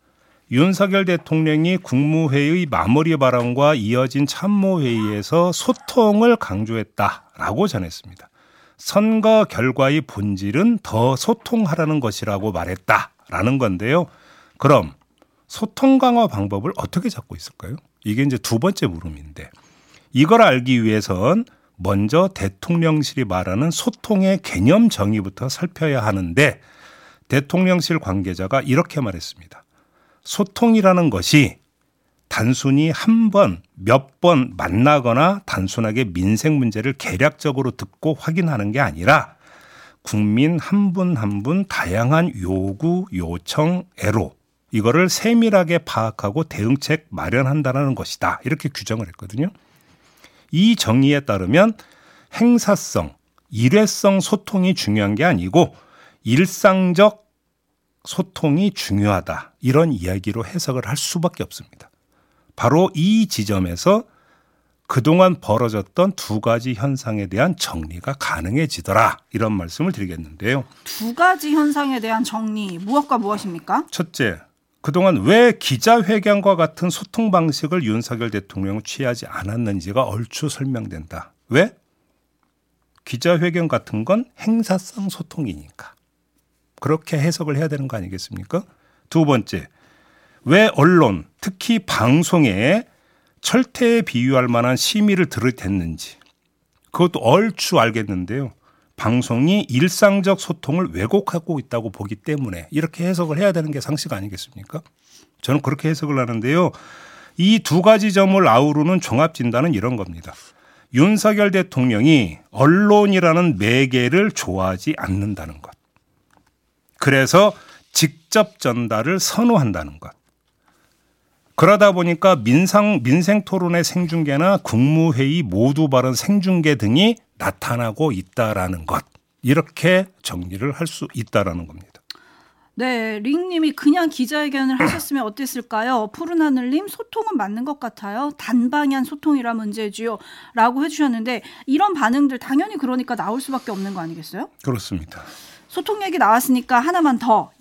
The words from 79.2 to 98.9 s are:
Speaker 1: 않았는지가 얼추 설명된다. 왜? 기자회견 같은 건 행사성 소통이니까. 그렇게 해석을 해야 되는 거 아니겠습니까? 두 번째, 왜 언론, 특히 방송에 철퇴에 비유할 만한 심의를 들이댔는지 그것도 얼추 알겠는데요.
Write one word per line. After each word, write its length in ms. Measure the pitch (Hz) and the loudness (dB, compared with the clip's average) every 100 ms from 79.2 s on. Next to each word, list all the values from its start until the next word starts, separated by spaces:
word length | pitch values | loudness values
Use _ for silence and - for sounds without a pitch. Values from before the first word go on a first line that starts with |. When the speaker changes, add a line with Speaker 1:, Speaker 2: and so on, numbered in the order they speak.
| - | -8
Speaker 1:
않았는지가 760 | - 92 110 113 98 87 104 | -10 -8 -6 -4 -4 -4 -2
얼추 460 | 131 101 113 - 156 | -2 -4 -8 -8 -8
설명된다. 840 | - 135 123 104 82 78 73 - _ _ | -6 -6 -6 -8 -12 -14 -14 -16 _ _
왜? 280 | 120 208 - _ _ _ _ _ _ _ _ _ _ _ _ | 2 2 -2 _ _ _ _ _ _ _ _ _ _ _ _
기자회견 640 | - 117 170 175 175 175 165 | -10 -4 0 2 2 0 -2
같은 360 | 117 - 107 | -2 -4 -6
건 200 | 117 208 254 _ | 0 0 -2 _
행사성 720 | - 226 220 190 - - 196 | -2 0 0 -2 -4 -8 -8
소통이니까. 840 | - 170 - 135 76 73 - - _ _ _ _ _ _ _ _ _ | -8 -12 -8 -6 -8 -14 -20 -20 _ _ _ _ _ _ _ _ _
그렇게 380 | - 156 - 156 | -4 -2 -2 -2
해석을 380 | 151 165 156 139 | -2 -2 -4 -4
해야 120 | 160 | -4
되는 200 | 143 135 | -4 -8
거 80 | 120 | -8
아니겠습니까? 680 | 92 92 - 92 95 170 - _ _ _ _ | -10 -12 -12 -14 -6 -8 -8 _ _ _ _
두 160 | 160 | 2
번째, 440 | 151 131 101 90 71 _ _ _ _ _ _ _ | 4 2 2 -8 -10 _ _ _ _ _ _ _
왜 260 | - 175 220 | 2 4 4
언론, 520 | - 156 180 135 92 - _ | 4 4 6 4 0 -6 _
특히 380 | - - - 226 | -10 -10 -2 -2
방송에 1080 | - - 110 147 170 175 139 92 120 202 247 _ _ _ _ _ | -2 -2 2 2 2 2 2 2 2 0 -2 _ _ _ _ _
철퇴에 600 | - 247 254 - 240 233 | -2 0 0 -2 0 2
비유할 460 | 175 120 123 135 123 | 0 -2 2 2 2
만한 280 | 117 120 127 | 2 2 0
심의를 500 | - 214 208 190 175 | -2 0 2 2 0
들이댔는지 880 | - 127 120 98 98 82 78 - - _ _ _ _ _ _ _ | 0 -2 -2 -4 -4 -4 -8 -14 -20 _ _ _ _ _ _ _
그것도 260 | - 175 - | 0 0 2
얼추 580 | 113 160 220 - - 170 | 2 2 2 -4 -2 2
알겠는데요. 760 | 117 113 104 92 90 123 135 - _ _ _ | 2 0 -4 -6 -4 -6 -8 -12 _ _ _